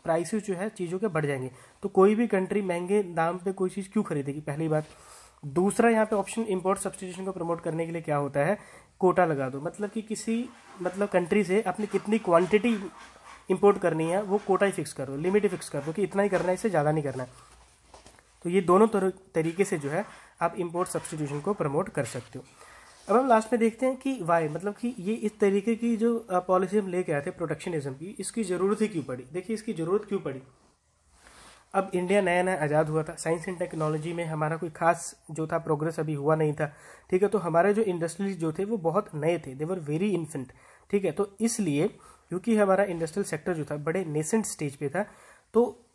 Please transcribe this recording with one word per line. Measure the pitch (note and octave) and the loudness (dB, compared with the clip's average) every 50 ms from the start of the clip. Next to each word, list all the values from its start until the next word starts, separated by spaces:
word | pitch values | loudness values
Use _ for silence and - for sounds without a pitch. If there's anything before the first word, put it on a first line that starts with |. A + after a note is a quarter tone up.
| - | -2
प्राइसेस | F3 D#3+ E3+ F3 - A3 G#3 G3+ | 0 0 0 0 -2 -4 -4 -2
जो | G3+ F#3 | -4 -4
है | E3 G3+ A3 | -4 -4 -6
चीज़ों | A3 - F3+ E3 F3+ F#3+ | -6 -6 -6 -4 -4 -4
के | A3+ | -2
बढ़ | G#3 D#3+ D#3 D3 | -2 -2 0 0
जाएंगे, | C#3+ C#3 C3 C3 B2+ - - - - - _ - | 0 -2 -4 -6 -8 -10 -14 -20 -20 -14 _ -10
तो | G3 | 0
कोई | - F#3+ F#3+ G#3 G#3+ | 6 6 8 8 6
भी | A3 A#3+ | 4 2
कंट्री | A3+ G#3 F#3 F#3+ F3+ G3+ G#3+ | 2 2 0 2 0 0 0
महंगे | G3+ F#3 E3+ F3 F3+ F3+ G3+ G#3 G3 | 0 0 -2 -2 0 0 0 0 0
दाम | F3 E3+ E3 E3 E3+ F3 | 0 0 0 0 0 0
पे | F3+ F3 G3 | -2 -4 -4
कोई | F#3+ G3 F#3+ F#3+ | -2 -2 -2 -2
चीज़ | - G3+ F#3+ - | -4 -6 -8 -4
क्यों | - A3 F3 | -2 -2 -2
खरीदेगी, | - D#3+ C#3+ C3+ C#3+ C#3 D3+ | 0 -2 -4 -4 -4 -6 -6
पहली | D3+ D3+ C#3+ D3+ E3 | -6 -6 -4 -2 0
बात। | D#3 D#3 D#3 D3+ - - - - - - - - - _ _ - | 0 0 0 -2 -4 -12 -20 -20 -20 -20 -20 -20 -20 _ _ -10
दूसरा | C#3+ C3+ E3+ F#3 G3+ G3 - A3+ A#3 | -4 0 2 2 2 4 4 4 6
यहाँ | A3+ A3 G#3+ | 6 4 2
पे | G#3+ A3+ | 2 0
ऑप्शन | G3 G3 - - A3+ | -2 -2 -2 -4 -4
इंपोर्ट | A3+ G#3+ F#3 F#3 F3 F#3 G3 F#3+ | -2 -2 -2 0 0 0 0 0
सब्स्टिट्यूशन | - F#3+ - - F#3+ F#3 F3 F#3+ F#3+ | -2 -8 -8 -10 -12 -10 -10 -8 -8
को | F#3+ | -6
प्रमोट | F#3 F3 E3 E3+ E3+ E3+ | -6 -4 -4 -4 -4 -4
करने | - F3+ D#3+ E3 E3 | -4 -4 -4 -2 -4
के | E3 | -4
लिए | E3 E3 | -6 -6
क्या | D#3+ D#3+ D3 | -4 -2 -2
होता | C#3+ C#3+ C3+ C#3+ C#3+ | -2 -2 -2 0 0
है, | C#3+ E3+ G#3 - - - - - - _ _ - | 0 0 0 -2 -6 -14 -20 -20 -20 _ _ 2
कोटा | F#3 F3+ E3+ F3+ F3 | 4 4 6 6 4
लगा | E3 D3+ C#3 C3 C3 | 4 2 0 -2 -4
दो, | C3 C#3 | -6 -6
मतलब | D3+ F3 - - G#3 G3+ | -8 -8 -8 -6 -8 -6
कि | - A3 | -6 -6
किसी, | G#3 A3 G#3+ - - A3+ A3+ A#3 B3 A#3+ - - - - - F#3 | -6 -6 -8 -6 -4 -2 -2 -2 -4 -6 -12 -20 -20 -18 -8 -6
मतलब | F3+ F3+ F3+ G3 G3+ | -6 -4 -2 -2 0
कंट्री | G3+ - F3 F3+ D#3 G#3 G#3+ G3 | 2 2 2 2 4 2 2 2
से | D#3+ F#3+ G#3+ | 2 2 0
अपनी | A3 F#3 - - G#3 | 0 0 -2 -4 -2
कितनी | G3 - F#3+ - G#3 A3 | -2 -2 -2 0 0 0
क्वांटिटी | A3 - - E3+ E3 F3+ D#3 G#3+ G#3 G#3+ A#3+ A3+ G3 F#3+ F3 - - - - - - - - - - - - | 0 4 6 6 6 6 6 4 4 4 2 0 -2 -4 -10 -14 -18 -20 -20 -20 -20 -20 -20 -20 -8 -2 -2
इंपोर्ट | F#3 F#3 G3+ G3+ G3 | 2 6 6 6 6
करनी | G3 F3+ E3+ D#3+ D#3+ D#3+ E3 | 6 4 0 2 2 0 0
है | F3 G3+ G#3+ | 0 0 0
वो | F#3 G3 G#3 - | 0 0 0 2
कोटा | G#3 F#3 F3+ G3+ | 2 2 4 4
ही | G3 | 2
फिक्स | F#3 F3 D3 - - | 2 -2 -6 -6 -6
कर | - C3+ | -8 -8
दो, | C#3 C3+ | -6 -6
लिमिट | C#3+ E3 F#3 G3 G#3 G3+ | -4 0 2 4 4 4
ही | G3 | 2
फिक्स | F3+ D#3+ - - | 0 -4 -8 -8
कर | - C#3+ | -8 -6
दो | C#3 D#3+ | -6 -4
कि | D#3+ G#3+ G3 | -2 -2 -2
इतना | D#3+ F#3 G3+ G3+ | 0 2 2 2
ही | G3 | 2
करना | F#3 E3+ E3 | 2 2 2
है, | F#3 F#3 | 0 0
इससे | F#3 - A3 | 0 0 0
ज़्यादा | E3+ D#3 C#3+ D3+ | 2 2 4 4
नहीं | D#3 D#3+ C#3+ | 2 2 0
करना | C3+ B2 C3 B2+ | -2 -4 -6 -8
है। | B2 - - - - - - - _ _ _ _ _ - - - - - - - _ _ _ - | -10 -12 -20 -20 -20 -20 -20 -20 _ _ _ _ _ -20 -20 -20 -20 -20 -20 -20 _ _ _ -2
तो | E3+ | 0
ये | F3+ G3 | 2 4
दोनों | F3 E3+ F3+ G3 A3+ | 6 6 8 8 8
तर-, | A3 A3 G3 F#3+ F#3+ F#3+ - - _ - | 6 4 2 0 0 -2 -4 -10 _ -2
तरीके | E3 D#3 E3 E3 F#3 F#3+ | -2 0 0 2 0 0
से | - F#3+ | 0 0
जो | D#3 C#3+ C#3 | -4 -2 -2
है | D3+ F#3 G#3+ - - - - - _ - | -4 -4 -4 -6 -10 -20 -20 -16 _ -4
आप | E3+ E3+ - | -4 -4 -2
इंपोर्ट | - F3 E3+ E3 F3 F#3 - | -4 -6 -4 -2 -4 -2 -2
सब्स्टिट्यूशन | - D#3 - - E3 D#3 D3+ C#3 D3 D3 | -4 -6 -6 -6 -6 -6 -4 -4 -4 -4
को | D3 G3 G#3 | -4 -4 -2
प्रमोट | - D#3+ C#3+ C#3 D#3+ G3 A3 | -2 -2 -2 0 -2 -2 -2
कर | - D3+ C3+ | -4 -4 -4
सकते | A#2+ - B2 - - - B2+ | -4 -6 -10 -12 -12 -14 -16
हो। | - - - - - - - - - - - - - F#3+ | -16 -18 -20 -20 -20 -20 -20 -20 -20 -20 -20 -8 -2 2
अब | G#3 | 2
हम | A#3+ C4+ | 4 6
लास्ट | C4 A3+ A3 A3 - B3+ | 6 4 4 4 2 2
में | A3 | 2
देखते | A3+ A3 A3+ - C4 | 2 2 2 2 0
हैं | C4 C4+ | 0 0
कि | C4 - C4+ C4+ A#3 | -2 -4 -4 -4 -2
why, | E3+ E3 E3+ E3 D#3+ D3 | 0 2 2 2 2 0
मतलब | D3+ F3 F#3+ G#3 G3+ | -4 -4 -6 -6 -6
कि | - A#3+ A#3+ C4 - | -6 -6 -6 -6 -4
ये | E3+ G3 A3+ | -4 -4 -2
इस | A#3+ G#3+ G#3 - - | -2 -2 -4 -2 2
तरीके | G#3 G3 G3 G3+ F#3+ A#3 A3+ | 2 2 2 2 2 0 0
की | A3+ A#3 A#3 A#3 | 0 0 0 0
जो, | G3+ A3+ A#3 A#3 | 2 2 0 0
अ, | A3+ - - F3+ F3+ | -2 -2 -2 -2 0
पॉलिसी | F3+ - F#3 F#3 G3 F3 G3 | 2 2 2 2 2 2 0
हम | G#3+ G3 | 0 0
लेके | F#3+ F3 F3+ F3+ F3 | 0 -2 -2 -2 0
आए | D3+ C#3+ | -2 -2
थे | C#3+ F#3 | -2 -4
प्रोटेक्शनिज्म | - - E3+ D#3 D3+ - - F#3 E3+ D3+ C3+ C#3 C3 | -6 -6 -4 -4 -4 -6 -6 -4 -4 -4 -4 -6 -8
की, | C3+ D#3+ G3 - - | -10 -12 -12 -10 -10
इसकी | F#3 - - A#3 G#3+ | -10 -6 -4 -4 -4
ज़रूरत | F3+ F3+ E3+ F#3+ G3 G#3+ G#3 | -2 0 0 2 2 2 2
ही | G#3+ | 0
क्यों | G#3+ G3+ D#3 B2+ | -2 -2 -4 -6
पड़ी? | - B2+ B2+ B2 C3 D3+ | -6 -8 -10 -10 -10 -10
देखिए, | F3+ F3 - A3 | -8 -6 -6 -6
इसकी | G#3+ - A#3 F#3+ | -6 -6 -6 -6
ज़रूरत | D#3+ D#3+ E3+ G3 G#3 G#3 | -4 -2 0 -2 -2 -2
क्यों | - G3+ F#3 | -2 -6 -4
पड़ी? | D#3 D3 C3 B2+ - - _ _ _ _ _ _ _ _ _ _ _ _ _ _ - - - - - - - - _ _ - | -4 -6 -8 -10 -12 -18 _ _ _ _ _ _ _ _ _ _ _ _ _ _ -20 -20 -20 -20 -20 -20 -20 -20 _ _ -2
अब | G3 F#3+ G3 F#3 | -2 -2 0 -2
इंडिया | F3+ F3+ F3+ G3+ G3+ | -2 0 2 2 2
नया | F#3+ F3+ F3 F3+ F3+ | 4 4 2 2 2
नया | F#3 F#3 D3 D3+ | 2 0 0 0
आज़ाद | C#3+ D3 D#3 D#3+ D#3 | 2 2 2 2 2
हुआ | D#3 D#3+ D3+ | 0 -2 -2
था, | E3+ D#3+ | -4 -8
साइंस | - - D#3+ E3 E3 D#3+ | -6 -4 -2 -2 -2 -4
एंड | F#3+ F#3 E3+ | -6 -6 -6
टेक्नोलॉजी | F3+ - - D#3+ D#3 D3+ D#3 D#3 D3+ E3+ E3+ | -6 -6 -4 -2 -2 -2 -2 -2 -4 -6 -6
में | E3+ E3+ | -6 -4
हमारा | D#3 D#3+ D#3 D#3 D3+ D#3+ | -4 -2 -2 -2 -2 -2
कोई | D#3+ F3+ E3 | -4 -6 -8
खास | D#3+ - E3+ E3 E3+ E3 - - - - _ - | -4 2 4 4 4 2 0 -12 -14 -16 _ -10
जो | D#3 D#3+ D#3+ | -8 -6 -4
था | D#3 E3+ | -2 -2
प्रोग्रेस | E3 D#3+ D#3+ D#3 D3 D#3 E3 D#3 D#3+ | -2 0 0 0 0 0 -2 -2 -2
अभी | D#3 D#3 D3+ | -2 -2 -2
हुआ | C#3 C#3 D3+ D#3 | 0 2 2 4
नहीं | D#3 D#3 D3+ C#3+ | 4 4 2 0
था, | D3+ D3+ D3 - - - - - - - - | 0 -4 -6 -6 -10 -20 -20 -20 -20 -4 0
ठीक | F#3 F#3 G#3 | 2 2 2
है। | G3 | 2
तो | A3 | 2
हमारे | G3+ E3 F3 D#3+ E3+ F3+ G3+ G3+ | 0 0 2 4 4 6 6 4
जो | A3 | 2
इंडस्ट्रीज | A3 F#3+ F3 E3 E3+ E3 - - G3 G3 F#3+ D#3+ | 2 0 0 0 -2 -4 -4 -4 -4 -4 -4 -2
जो | D#3+ D#3+ D#3 | -4 -2 -2
थे | - G3 | -2 -4
वो | G#3 A#3 | -4 -2
बहुत | G3 D#3+ E3 D#3+ G3+ G3+ - - | -2 0 0 0 0 -2 -4 -4
नए | D3 D3 E3 F3 E3 | -2 0 0 0 -2
थे, | - C3+ C3 | -4 -8 -10
they | C3+ D#3 E3 | -8 -6 -6
were | F#3+ F3+ D3+ | -6 -6 -4
very | D3 D3+ E3 G3 G#3+ F#3 | -4 -2 0 0 0 0
infant, | E3+ D#3+ D3+ - C#3 B2+ - - - - - - - _ - | -2 -4 -6 -8 -10 -10 -10 -14 -20 -20 -20 -20 -20 _ -2
ठीक | G3+ G3+ F#3+ | -2 0 0
है। | E3 | 0
तो | D3+ G3+ G3+ G3+ - - | 0 -2 -2 -4 -2 -2
इसलिए | A3 A#3 - - G3+ D#3+ C#3+ C#3+ F3 A3 - - - - - - _ - | -2 -2 0 0 0 0 2 2 0 0 -2 -8 -20 -20 -20 -20 _ -8
क्योंकि | E3+ F#3 - A#3 A3 | -8 -4 0 2 4
हमारा | G#3+ G3+ F#3+ F#3+ F#3+ G3+ | 4 4 4 4 4 2
इंडस्ट्रियल | G3 E3+ E3 G3 D#3 - G3+ G3 | 0 -2 -4 -4 -4 -4 -4 -4
सेक्टर | - D#3+ D#3 - F#3+ F3 | -4 -6 -6 -4 -4 -4
जो | D#3 C#3 | -4 -4
था | - D3 | -6 -6
बड़े | D3+ D3 E3 E3 F#3+ F#3 | -6 -4 -2 -2 -2 -2
नेसेंट | D#3 D3 D3+ D#3 - A3+ A3 - | -2 -2 -4 -2 0 0 0 0
स्टेज | - - - D#3 C#3 C#3 | -2 -6 -6 -6 -6 -6
पे | - D3 C3+ | -6 -6 -4
था, | - F#3 G#3 - - - - - - _ _ _ - | -4 -4 -6 -6 -10 -20 -20 -20 -20 _ _ _ 2
तो | A3+ A#3+ G#3 - - _ _ | 2 2 2 0 -8 _ _